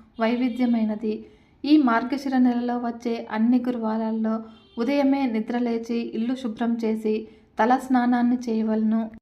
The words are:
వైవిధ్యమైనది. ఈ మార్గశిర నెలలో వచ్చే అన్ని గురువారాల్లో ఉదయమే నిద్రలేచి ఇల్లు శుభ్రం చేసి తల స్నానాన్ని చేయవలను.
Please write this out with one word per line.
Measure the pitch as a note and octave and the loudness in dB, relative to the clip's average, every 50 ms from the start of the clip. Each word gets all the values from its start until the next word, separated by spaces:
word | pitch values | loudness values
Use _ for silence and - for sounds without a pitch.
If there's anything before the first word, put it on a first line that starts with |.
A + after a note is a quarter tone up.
| - _ _ A#3 | -20 _ _ -2
వైవిధ్యమైనది. | A3+ A3+ B3 A#3+ C4 B3 - B3+ B3 A#3+ A#3+ A3 A3 G#3+ G#3+ G#3 A3 G#3+ G#3+ A3 - - - - _ _ _ _ - | 0 0 2 2 0 0 0 0 0 2 2 2 0 0 -2 -2 -4 -4 -4 -6 -8 -16 -20 -20 _ _ _ _ 2
ఈ | C#4 D4+ D#4 | 4 6 6
మార్గశిర | C4+ A#3+ A3+ A#3 B3 B3+ C#4+ C4+ - C#4 C4 B3+ | 6 4 2 2 0 -2 -4 -4 -2 0 2 4
నెలలో | B3+ B3 A#3+ A#3+ A#3+ A#3+ A#3+ A#3+ | 4 4 2 2 -2 -2 -4 -4
వచ్చే | A#3+ A#3 A#3+ A#3 - A#3 A#3 A#3 A3+ - | -4 -6 -6 -6 -4 -4 -4 -4 -6 -6
అన్ని | G#3+ A3 A3 A#3+ B3+ B3 | -2 0 2 4 4 2
గురువారాల్లో | A#3+ B3 B3 A3+ A3+ A3 A3 A3 A3+ A3 A3 A3 A3 A3 A3 A3 A3 - - - - - - A#3 | 2 0 -2 -2 -2 -2 -2 -2 -2 -2 -2 -2 -2 -2 -2 -4 -6 -10 -18 -20 -20 -12 -8 -4
ఉదయమే | A#3 C4+ C#4+ C#4+ C#4 C#4 C#4 C#4 C4+ | -2 0 0 2 2 2 2 2 0
నిద్రలేచి | B3 A3 A3 A3 - A#3+ A#3+ B3 A#3 A#3 A3+ A#3 - A#3 A#3 A#3 - - | 0 0 -2 -2 -2 -2 -2 -2 -2 -2 -2 -4 -4 -4 -4 -4 -4 -4
ఇల్లు | A3 A3+ B3 C4 | -4 -4 -4 -4
శుభ్రం | B3+ - A3 G#3+ - A#3 A#3 A#3 | -4 -6 -6 -6 -4 -2 -2 -2
చేసి | A3+ A3+ A3 A3 G#3+ A3 G#3+ G#3+ A3 A3 - - - _ _ _ | 0 0 -2 -2 -2 -2 -2 -2 -2 -4 -8 -16 -20 _ _ _
తల | - A3 A#3+ B3+ | 0 2 2 2
స్నానాన్ని | C4 C4 - B3+ B3 A#3+ B3 B3 A#3+ A#3+ A#3+ B3 | 2 0 0 2 2 2 2 2 2 2 2 0
చేయవలను. | B3 - A#3 A3 A3 A3 A3 A3 A3 A3 A3 A3 A3+ A3+ A3 - - | 0 -2 -2 -2 0 0 0 0 0 0 0 0 0 -2 -4 -8 -10